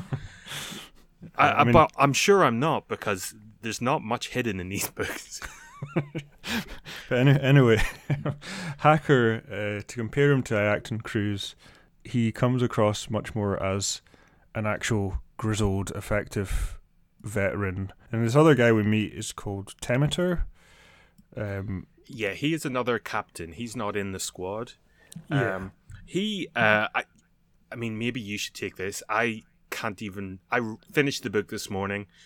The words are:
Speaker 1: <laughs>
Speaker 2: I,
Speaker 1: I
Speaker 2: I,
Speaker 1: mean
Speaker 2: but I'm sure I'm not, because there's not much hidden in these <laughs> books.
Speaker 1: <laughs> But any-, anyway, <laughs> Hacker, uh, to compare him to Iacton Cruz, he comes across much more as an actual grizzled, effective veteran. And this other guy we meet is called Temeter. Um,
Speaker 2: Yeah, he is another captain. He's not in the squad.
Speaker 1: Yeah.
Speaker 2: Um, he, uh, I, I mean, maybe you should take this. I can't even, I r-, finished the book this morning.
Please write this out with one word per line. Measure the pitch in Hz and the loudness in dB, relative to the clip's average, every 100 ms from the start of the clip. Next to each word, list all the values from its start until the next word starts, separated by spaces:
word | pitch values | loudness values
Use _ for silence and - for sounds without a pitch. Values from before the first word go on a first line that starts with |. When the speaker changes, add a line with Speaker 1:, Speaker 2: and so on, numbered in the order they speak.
Speaker 1:
<laughs> | - - - - - - - - - - _ _ - - | -6 -8 -10 -16 -14 -12 -12 -14 -16 -20 _ _ -8 2
Speaker 2:
I, | 143 | 2
Speaker 1:
I | - | 6
Speaker 2:
I, | |
Speaker 1:
mean | 139 | 6
Speaker 2:
but | 160 147 - | 8 6 4
I'm | 139 | 2
sure | 131 - 202 151 | 4 6 6 6
I'm | 113 | 4
not, | 156 120 - | 0 0 -4
because | 107 - 95 - - 107 - | -6 -2 -2 -4 -14 -20 -12
there's | 117 104 | -8 -4
not | 120 151 | 0 0
much | 110 120 - | -2 -4 -4
hidden | 127 117 95 | -2 -2 -2
in | 90 | -4
these | 98 - | -4 -6
<laughs> | - | -6
books. | 101 - - - - | -8 -8 -12 -14 -14
Speaker 1:
<laughs> | - - - - 180 - 165 - - - 226 - - - - - | -16 -20 -14 -6 -4 -4 -8 -14 -14 -6 -6 -6 -12 -16 -14 -2
But | 123 | 4
any-, | 139 139 | 6 6
anyway, | 135 143 123 110 - - - 143 147 | 6 8 8 6 4 -2 -4 -4 -4
<laughs> | - - 196 175 139 | -8 -10 -10 -10 0
Hacker, | 147 156 - 135 113 113 - | 4 4 4 4 4 0 -6
uh, | 101 104 104 - | -8 -6 -6 -8
to | 123 | -8
compare | 110 139 143 | -4 2 4
him | 139 | 2
to | 123 | 2
Iacton | 107 104 104 - 110 | 2 2 0 -2 -8
Cruz, | - 113 104 101 - - - - _ _ | -4 -2 0 -2 -8 -14 -20 -20 _ _
he | - 123 113 | -6 0 0
comes | - 127 123 | 2 2 2
across | 123 - 104 104 - | 0 2 2 2 -4
much | 107 - 110 | -6 -4 -4
more | 101 98 | -2 0
as | 95 98 98 - _ _ _ _ _ 113 | -2 -2 -2 -6 _ _ _ _ _ -6
an | 107 | -4
actual | 104 - 110 98 95 - - | -4 -2 -2 -2 -4 -10 -6
grizzled, | 110 104 104 95 95 | -4 0 2 0 -2
effective | 101 - 107 - 107 95 - - - - _ _ _ | -6 -2 -2 -2 -4 -2 -2 -2 -8 -20 _ _ _
veteran. | - 101 98 101 98 92 95 - - | -6 -2 0 0 -4 -4 -6 -10 -8
And | 113 117 | -2 2
this | 135 | 6
other | 160 127 | 8 8
guy | 117 | 6
we | 110 | 6
meet | 104 107 104 | 4 2 0
is | 85 104 | -6 -12
called | - 104 98 98 - | -10 -8 -8 -10 -10
Temeter. | - 123 147 - 180 175 - - _ - - - _ _ _ - | -2 0 0 0 0 0 -2 -6 _ -20 -20 -20 _ _ _ -10
Um, | 104 98 98 95 - _ - | -8 -6 -6 -8 -10 _ -18
Speaker 2:
Yeah, | 120 101 | -8 -6
he | 95 143 | -4 -2
is | 160 147 | -2 -4
another | 127 120 113 | -4 -2 -2
captain. | - 110 - - 82 | -2 -6 -6 -10 -12
He's | 82 120 123 | -10 -10 -6
not | 104 104 | -4 -4
in | 98 | -4
the | 95 | -6
squad. | - - 92 107 123 - _ _ - 165 - | -8 -8 -8 -8 -10 -16 _ _ -20 -18 -4
Speaker 1:
Yeah. | 139 98 95 | -2 -2 -4
Speaker 2:
Um, | 95 - - - - | -8 -16 -20 -20 -8
he, | 180 214 202 - 120 | -4 -4 -4 -4 2
uh, | 110 107 107 | 4 4 2
I, | 117 - _ _ _ _ _ - | -2 -6 _ _ _ _ _ -16
I | 120 | -8
mean, | 117 110 | -6 -4
maybe | 120 120 | -4 -4
you | 101 104 | -6 -8
should | - - | -8 -8
take | 101 - | -10 -6
this. | 95 - - | -8 -8 -4
I | 107 117 110 - _ - | 0 0 -2 -12 _ -14
can't | - 113 95 | -8 -6 -6
even, | 107 95 98 95 - | -10 -10 -10 -12 -4
I | 123 | -2
r-, | 113 107 _ | -2 -8 _
finished | 156 139 - | 0 0 0
the | 120 | -2
book | 104 95 | -2 -2
this | 107 - | -6 -6
morning. | 98 98 101 101 _ | -4 -2 -4 -8 _